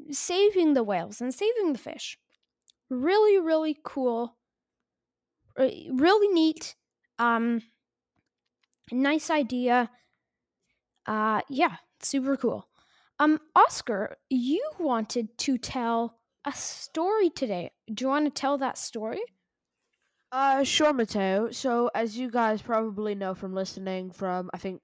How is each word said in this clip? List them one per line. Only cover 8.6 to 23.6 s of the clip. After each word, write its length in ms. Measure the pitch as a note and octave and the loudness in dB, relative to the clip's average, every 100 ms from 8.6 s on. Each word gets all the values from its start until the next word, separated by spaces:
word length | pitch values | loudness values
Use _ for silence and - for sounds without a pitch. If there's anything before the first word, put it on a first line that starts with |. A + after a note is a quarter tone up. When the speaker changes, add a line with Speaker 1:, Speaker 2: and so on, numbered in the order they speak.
| _ _ - | _ _ -8
Speaker 1:
nice 360 | B3 C#4 D4+ - | -2 0 0 0
idea. 640 | D#4 A#3+ B3 B3 B3 A#3 _ _ _ _ _ _ _ _ _ _ _ - | 0 0 0 2 2 2 _ _ _ _ _ _ _ _ _ _ _ -6
Uh, 360 | G#3+ G#3+ G#3+ - | -2 0 0 -2
yeah, 260 | C4+ D#4+ E3 _ _ | 0 0 -2 _ _
super 380 | - C#4 C4 C4+ | -4 -2 0 0
cool. 320 | A#3 G#2+ - _ _ _ _ - | -2 -4 -8 _ _ _ _ 0
Um, 200 | D4+ D#4 - - | 2 2 2 4
Oscar, 640 | G#4+ - - G3+ G#3+ - - | 4 2 -4 -4 -6 -10 -4
you 340 | C4 B3 E4+ D5+ D5 | -2 0 -2 -2 -4
wanted 580 | D#4+ A#3 G#3+ B3 A3 - | 0 0 -2 -4 -6 -4
to 180 | - B3 | -2 -2
tell 640 | - C4 A#3 A#3 A#3 - _ _ C#4+ | -4 -4 -2 -2 -2 -8 _ _ -10
a 80 | |
story 760 | - - - - D#4 F4 A4 F4+ | -8 -10 -12 -8 -2 0 2 2
today. 420 | - A#3+ F3+ E3 - - | 0 -4 -4 -6 -12 -12
Do 120 | G#3 C4 | -6 -2
you 40 | |
wanna 200 | C#4+ D4+ | 0 0
tell 280 | - C4+ C#4+ | 0 -2 0
that 200 | C4 - | -2 -6
story? 440 | - A3+ A3 F4 - _ _ _ _ _ _ _ _ _ _ | -8 -8 -8 -8 -10 _ _ _ _ _ _ _ _ _ _
Speaker 2:
Uh, 320 | B3+ F4+ C4+ | 0 2 2
sure, 280 | C4+ - D4+ | 2 4 4
Mateo. 600 | C4+ A3 G#3 F#3+ F#3+ A#3 | 4 0 0 0 0 -2
So, 400 | - C4+ A#3+ A#3+ | -4 -2 2 0
as 240 | - A3+ A3 | 0 -4 -4
you 140 | B3+ | -4
guys 320 | A#3+ A3 G#3+ | 0 0 0
probably 500 | A3+ A3+ A3 G3+ G#3+ | -2 -2 -2 -4 -4
know 220 | G3+ F#3+ F#3+ | -4 -4 -6
from 180 | F#3+ | -6
listening 560 | F#3+ | -6